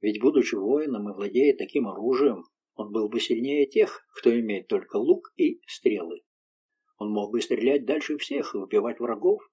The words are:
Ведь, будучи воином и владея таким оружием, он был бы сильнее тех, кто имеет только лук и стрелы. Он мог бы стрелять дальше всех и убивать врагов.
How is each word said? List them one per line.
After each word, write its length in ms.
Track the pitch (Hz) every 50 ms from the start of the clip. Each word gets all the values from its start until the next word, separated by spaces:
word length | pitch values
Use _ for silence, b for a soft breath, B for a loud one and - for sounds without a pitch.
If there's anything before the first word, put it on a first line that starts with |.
Ведь, 200 | - 104 107 107 110
будучи 320 | 135 147 143 117 - -
воином 560 | 104 95 104 131 147 156 151 127 107 104 104
и 20 | 101
владея 420 | - 135 - - 120 139 147 135
таким 340 | - 143 - - 151 123 104
оружием, 560 | 92 95 107 120 131 127 143 143 113 90 85 _ _ _ _ _ _
он 180 | - 107 104 104
был 160 | 110 107 104
бы 120 | 113 117
сильнее 460 | - - 120 113 120 135 143 147 143
тех, 360 | 139 - - - - - - _ _ _
кто 220 | - - 123 117 120
имеет 280 | 113 110 104 95 90 _
только 280 | - 98 - _ -
лук 360 | 104 113 143 185 - - - _
и 240 | _ - 302 - - _
стрелы. 560 | - - - - - 107 95 85 82 - - _ _ _ _ _ _ _ _ _ _ _ _ _ _ _
Он 140 | _ 107 107
мог 220 | 107 104 101 101 110
бы 100 | 120 107
стрелять 420 | - - 104 110 127 139 147 127
дальше 320 | 113 147 151 143 - 151
всех 380 | 143 - - 139 143 110 - -
и 40 | 104
убивать 420 | 95 95 - 104 101 117 117 -
врагов. 420 | 117 120 113 104 123 180 202 208 - _